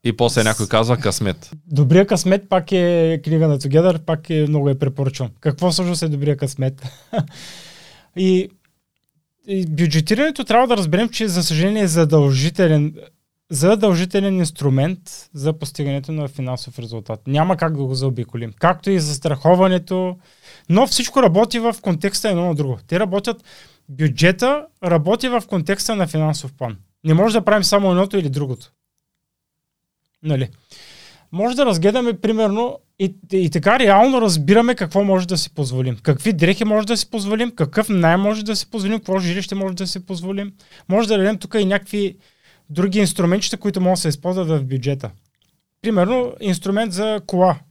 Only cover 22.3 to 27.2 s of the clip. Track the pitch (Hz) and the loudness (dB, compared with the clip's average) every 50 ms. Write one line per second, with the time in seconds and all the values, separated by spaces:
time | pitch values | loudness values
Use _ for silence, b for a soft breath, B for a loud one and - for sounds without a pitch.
22.3 | 190 170 175 180 160 147 147 135 123 107 - - 160 180 220 185 185 202 196 240 | 0 0 0 -2 -2 -2 -2 -4 -4 -8 -6 -4 -2 -2 0 0 -2 -2 -2 -4
23.3 | 226 - B B B B B B B B B - 139 131 156 147 120 - 156 180 | -6 -8 B B B B B B B B B -18 -4 0 0 0 2 4 2 2
24.3 | 190 185 240 254 285 302 302 320 _ _ - 180 170 165 147 175 220 226 - 254 | 4 2 0 0 0 -2 -4 -12 _ _ -2 0 2 2 2 0 0 0 0 -2
25.3 | 240 233 196 - 202 180 151 180 196 196 - - 226 202 180 160 - 156 156 156 | -2 -2 -4 -2 -4 -4 -2 -2 -4 -4 -2 -4 -2 -2 -2 -2 -2 -2 -2 -2
26.3 | 147 - - 131 - _ 131 117 107 - _ _ _ _ - 156 156 165 | -2 -4 -8 -14 -10 _ -10 -10 -10 -12 _ _ _ _ 0 2 4 4